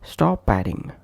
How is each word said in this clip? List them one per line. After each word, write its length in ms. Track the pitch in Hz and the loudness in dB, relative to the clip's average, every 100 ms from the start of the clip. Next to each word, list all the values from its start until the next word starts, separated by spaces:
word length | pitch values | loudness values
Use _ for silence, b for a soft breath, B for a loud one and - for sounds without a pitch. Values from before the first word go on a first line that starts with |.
stop 460 | - - 160 185 - | -18 0 2 2 2
adding. 440 | 95 92 - - - | 2 0 -4 -8 -16